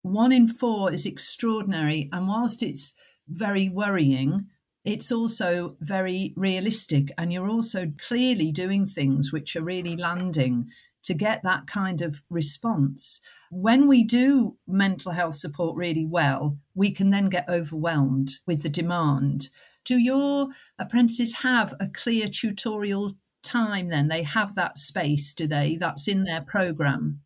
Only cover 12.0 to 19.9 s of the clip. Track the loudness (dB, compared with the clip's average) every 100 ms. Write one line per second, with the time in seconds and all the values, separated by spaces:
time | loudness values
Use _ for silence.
12 | -4 -8 _ -2 -2 -2 -2 0 0 0
13 | -6 -6 -10 -20 _ -2 2 6 8 6
14 | 6 4 4 4 2 -4 -4 2 2 0
15 | -6 -4 -2 -2 -6 -2 -2 -2 -2 0
16 | 0 2 2 2 -2 -4 _ 0 0 2
17 | 2 4 2 0 0 -2 -2 -4 0 2
18 | 2 2 -2 -4 -2 -2 0 -2 -2 0
19 | 2 2 0 -2 -6 _ -20 _ 0